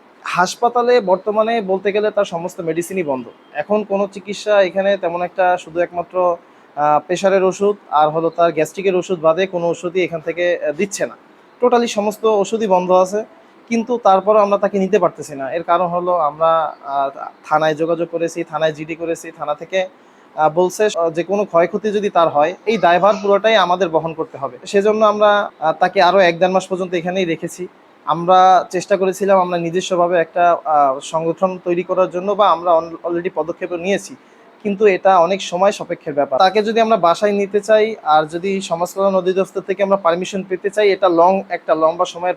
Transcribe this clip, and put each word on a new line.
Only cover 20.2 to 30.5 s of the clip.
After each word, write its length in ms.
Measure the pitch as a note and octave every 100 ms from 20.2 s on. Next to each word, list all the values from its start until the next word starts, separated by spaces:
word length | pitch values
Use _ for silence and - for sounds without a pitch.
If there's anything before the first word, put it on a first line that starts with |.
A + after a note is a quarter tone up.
| _ D#3
আহ, 140 | D#3
বলছে, 340 | D#3 F3+ F3+ G#3+
আহ, 240 | E3 E3+
যে 140 | D#3+
কোনো 220 | E3+ G3+ G3+
ক্ষয়ক্ষতি 460 | E3 F3 G#3 G#3+
যদি 180 | G#3 G3
তার 200 | F3 D#3+
হয়, 240 | C#3+ D#3 F#3 -
এই 120 | A3+
দায়ভার 360 | A3+ F3 G3 G3+
পুরোটাই 340 | G3+ G3+ A3 A3
আমাদের 340 | F3 F3+ F3+
বহন 240 | D#3+ D#3+
করতে 240 | D#3+ D#3 C#3
হবে। 200 | C3+ B2 F#3
সেজন্য 400 | G3+ G#3 G#3+ G#3+
আমরা, 460 | G#3 G#3 G#3 - -
আহ, 140 | D#3 D#3+
তাকে 220 | F3+ F#3+
আরও 180 | F3 G3
এক 200 | F3 E3+
দেড় 120 | F#3
মাস 160 | F#3+ F#3
পর্যন্ত 260 | F#3 F#3
এখানেই 320 | F3+ E3+ F#3+ F3
রেখেছি। 420 | D#3+ E3+ - F3+ _ _ _ -
আমরা 600 | D#3 E3+ F#3 F#3 F#3 -
চেষ্টা 280 | F#3 - G3
করেছিলাম 420 | F#3+ F3+ G3 F#3+
আমরা 180 | F3+ F3
নিজস্বভাবে 640 | E3+ F3 F3+ F3 F3 F3+
একটা, 380 | - F3+ F3